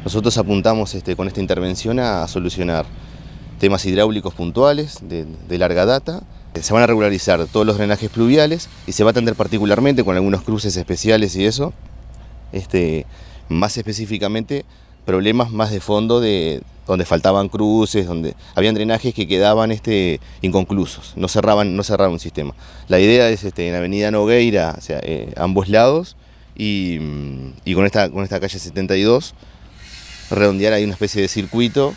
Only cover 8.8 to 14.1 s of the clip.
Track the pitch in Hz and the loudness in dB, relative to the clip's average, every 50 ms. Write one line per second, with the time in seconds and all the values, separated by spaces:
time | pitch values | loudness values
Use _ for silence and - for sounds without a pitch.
8.8 | - - 92 - 104 113 113 123 117 117 104 - 107 85 98 104 104 101 104 104 | -12 -8 0 4 4 4 4 4 0 0 0 0 -2 0 0 0 2 2 4 4
9.8 | 131 143 139 127 110 98 92 90 95 98 98 92 - - 110 104 101 104 82 90 | 4 2 4 2 2 2 2 2 2 2 0 0 -2 -4 -4 -2 -2 -2 -4 -4
10.8 | 87 - 92 87 - 110 110 110 107 95 82 92 98 107 110 127 95 - - - | -4 -4 -4 -2 2 4 4 4 4 0 0 0 0 0 0 0 -6 -6 -6 -12
11.8 | - - - - - - - - - - - - - - - 95 95 - - 92 | -18 -18 -20 -18 -20 -20 -20 -20 -20 -20 -20 -20 -18 -10 -10 -10 -6 -2 0 0
12.8 | 87 80 80 78 69 - - - - - - - - - 80 82 - 107 - 120 | 0 0 -2 -4 -6 -8 -16 -20 -20 -20 -20 -20 -8 -4 0 0 0 0 0 -6
13.8 | 107 110 104 104 113 98 | -8 -8 -8 -8 -6 -6